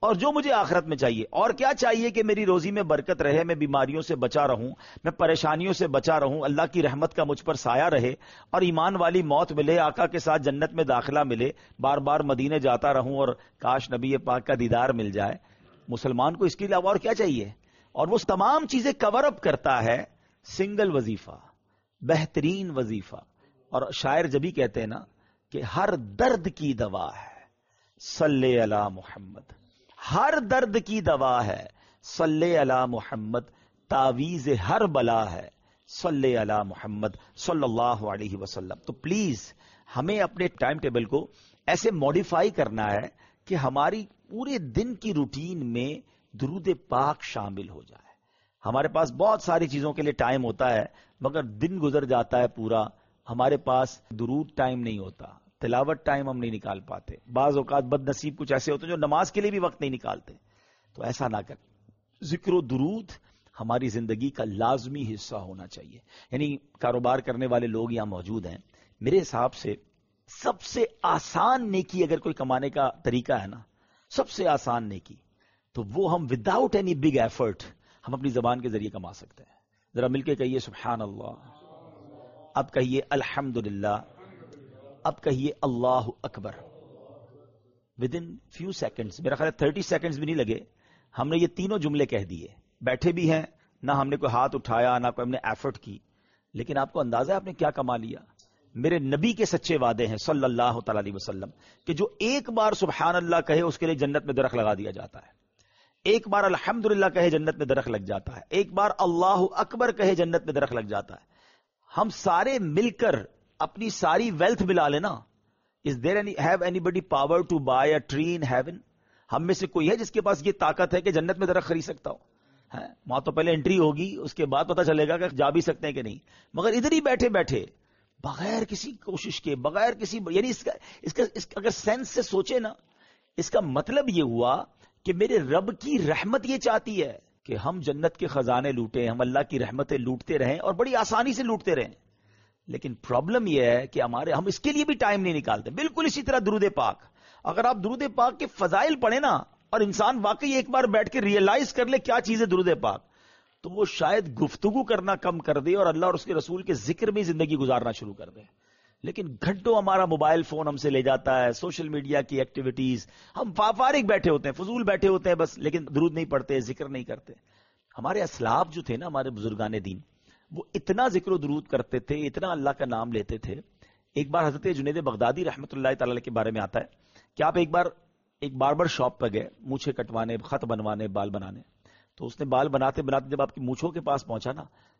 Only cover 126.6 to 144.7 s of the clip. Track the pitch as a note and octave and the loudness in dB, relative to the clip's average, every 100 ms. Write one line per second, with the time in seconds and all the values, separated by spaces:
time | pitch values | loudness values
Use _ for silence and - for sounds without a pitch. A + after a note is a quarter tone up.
126.6 | G#3 A#3 C4+ D#4+ D4 B3 B3 F#3+ D#3+ B2 | 2 2 4 2 2 2 2 2 0 -2
127.6 | - _ _ _ _ _ C3+ C#3 F#3+ A3+ | -4 _ _ _ _ _ -10 -6 -4 -4
128.6 | A3 G3+ B3+ A3+ - F#3+ - - - C3+ | -4 -6 -10 -12 -10 -8 -8 -8 -6 -4
129.6 | C#3+ F3+ A#3 A3 G#3+ A3 F3+ F3+ B3+ A3+ | -2 0 0 -2 -6 -8 -2 0 0 -2
130.6 | - - - - - - A#3 - - - | -6 -8 -12 -12 -6 -2 -2 -2 -10 -4
131.6 | G#3+ - G#3 A#3+ B3 - - F#3+ - B3+ | -4 -2 -2 -2 -2 -4 -2 0 0 -2
132.6 | A3 - _ _ _ _ _ - F3 - | -2 -10 _ _ _ _ _ -8 0 0
133.6 | E3 C3 D#3+ C4+ C#4 F3 C3+ A#2 A#2+ C3+ | 0 -2 0 0 2 2 2 2 2 0
134.6 | - _ _ _ - F3+ G#3 A3+ C3 D#3+ | -4 _ _ _ -4 0 4 2 4 2
135.6 | G3 G3+ C#4 C#4 D3+ D#3 G3 B3+ A#3+ C4+ | 0 -6 0 2 2 0 0 -2 0 0
136.6 | A#3 A3 A3+ G3+ C#3 G#2+ _ _ - G#2 | 2 0 0 -2 -4 -6 _ _ -8 -4
137.6 | B2+ F3+ C#3+ C#3+ D3 - E3 C#3 A#2+ B2 | -4 -2 -2 0 0 0 -2 0 2 2
138.6 | C#3 B2+ A2 B2+ A#2 A#2+ B2 C3+ C#3+ C3 | 0 -2 -2 0 0 0 0 0 0 -2
139.6 | A#2 B2+ C#3 C#3 B2 B2+ - D#3 B2 D3 | -4 -4 -2 -2 -2 -4 -2 0 0 0
140.6 | - F3+ B3+ A#3+ G#3+ A3+ B3 A#3 B3 G#3+ | -2 0 2 2 2 2 0 0 -2 -2
141.6 | - D3 A2 - _ _ _ _ _ _ | 0 0 -2 -8 _ _ _ _ _ _
142.6 | - B2 C#3 A#2 - B2 D#3 A#3+ G#3 C#3+ | -12 -10 -8 -10 -2 0 2 0 2 4
143.6 | A#2+ A#2+ - - A#2+ A#2+ D#3+ C#3+ F#3+ - | 4 4 0 -2 -2 -2 -2 0 -2 -2
144.6 | D4 | 0